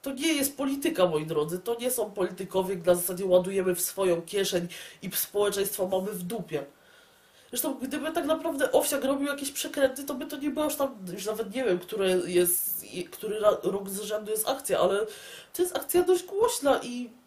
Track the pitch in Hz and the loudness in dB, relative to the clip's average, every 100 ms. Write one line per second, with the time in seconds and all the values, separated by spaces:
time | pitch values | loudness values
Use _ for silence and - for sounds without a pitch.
0 | 277 254 320 294 269 - 277 277 330 - | -8 -2 0 2 0 0 -2 0 -2 2
1 | 180 156 156 151 156 180 226 233 247 247 | 2 2 0 -2 0 -4 -4 -2 -2 -2
2 | 214 202 185 185 190 190 185 190 175 175 | -2 -2 -2 -2 -2 0 0 0 4 4
3 | 175 180 190 180 180 196 185 180 - - | 4 -2 4 4 4 0 0 0 -2 0
4 | 190 170 170 202 190 180 175 - - - | 2 2 0 -2 0 0 -2 -10 -16 -12
5 | 196 - - 208 208 196 190 - 185 185 | -6 -4 -2 2 2 2 -2 0 0 0
6 | 196 180 175 226 170 147 139 _ - - | -2 -6 -6 -6 -4 -6 -6 _ -20 -20
7 | _ _ _ - - 247 311 254 254 294 | _ _ _ -20 -10 -4 -2 -4 -4 -4
8 | 294 320 285 320 330 277 269 - - 277 | -2 -2 0 0 0 0 4 4 2 0
9 | 269 277 285 277 277 - - 285 269 269 | 0 0 0 -4 -6 -6 -4 2 2 2
10 | 285 262 320 285 285 262 302 294 269 226 | -6 -6 -8 -4 -4 0 -2 0 -2 -2
11 | 185 190 196 214 208 240 247 180 - 208 | -10 -6 -4 -4 -4 -2 0 0 -2 -2
12 | 190 185 180 180 175 - - - 104 175 | 2 2 4 4 4 2 -2 -6 -8 -10
13 | - - - 214 208 214 180 196 190 190 | -10 -8 -6 4 4 4 0 -2 -4 -8
14 | 202 214 214 214 - 277 - 185 180 196 | -4 -4 -2 -2 -2 -2 0 4 4 4
15 | - - - - - - 359 - - 359 | -2 -6 -16 -18 -14 -2 -2 -2 2 2
16 | 349 359 - 392 453 - 277 247 240 240 | 6 4 2 2 2 4 2 2 0 -8
17 | 240 - | -10 -12